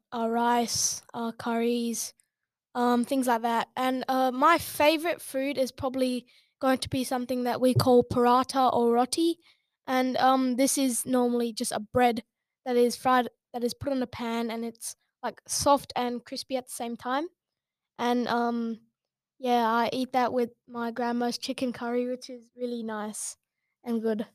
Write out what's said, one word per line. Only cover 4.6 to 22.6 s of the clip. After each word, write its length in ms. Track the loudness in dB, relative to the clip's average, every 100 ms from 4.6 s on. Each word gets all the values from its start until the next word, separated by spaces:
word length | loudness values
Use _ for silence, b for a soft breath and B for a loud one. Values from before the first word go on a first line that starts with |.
| 0 2 4 4 0 -4
food 380 | -6 -4 -4 -2
is 120 | -2
probably 560 | -2 -6 -2 -2 -2 -8 _ _ _
going 180 | 0 0
to 100 | 0
be 160 | -4
something 400 | -2 -4 -2 -2
that 160 | -2 2
we 140 | 2
call 280 | 4 6 6
paratha 680 | 4 2 4 4 2 2 2
or 200 | 4 4
roti. 460 | 2 2 0 0 -2 _ _ _ _ -4
And, 300 | 0 0 2
um, 400 | 4 4 2 2
this 220 | 2 2
is 260 | 0 -2
normally 480 | 0 2 2 0 -2
just 200 | -4 -6
a 80 | -6
bread 440 | -4 2 2 2 -6 _ _ _
that 120 | -2 2
is 200 | 2 2
fried, 320 | 2 2 2 -8 _
that 100 | -6
is 120 | -4
put 180 | -4 -4
on 100 | -4
a 40 | -4
pan, 440 | -6 -6 -4 -4
and 140 | -6
it's, 320 | -8 -10 -14 -14 _ _
like, 180 | -10 -10 -8
soft 460 | 0 4 4 2
and 300 | -4 -4 -6
crispy 320 | -8 -12 -6 -6
at 100 | -6
the 60 |
same 240 | -8 -8 -6
time. 300 | -4 -2 -4 -10 _ _ _ _ _ -4
And, 280 | 0 2 2
um, 520 | 0 0 -2 -4 -6 _ _ _ _ _ _
yeah, 280 | 0 2 2
I 220 | 2 0
eat 200 | -2 -2
that 200 | 0 0
with 180 | 0 -2 -6 _
my 220 | -8 -6
grandma's 440 | -4 -4 -2 -2 -4
chicken 360 | -6 -4 -4
curry, 340 | -4 -4 -2 -4
which 220 | -6 -10
is 140 | -18 -20
really 280 | -10